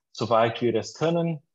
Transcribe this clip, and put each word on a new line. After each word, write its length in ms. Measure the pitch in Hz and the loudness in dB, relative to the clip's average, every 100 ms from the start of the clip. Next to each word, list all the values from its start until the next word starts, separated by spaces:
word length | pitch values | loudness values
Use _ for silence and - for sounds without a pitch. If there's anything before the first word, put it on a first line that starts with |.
| _ | _
soweit 500 | - 110 113 117 - | -8 0 4 2 2
wir 120 | 123 | 0
es 200 | 110 101 | 0 -4
können, 480 | - 156 170 170 156 _ | -4 -2 0 -2 -6 _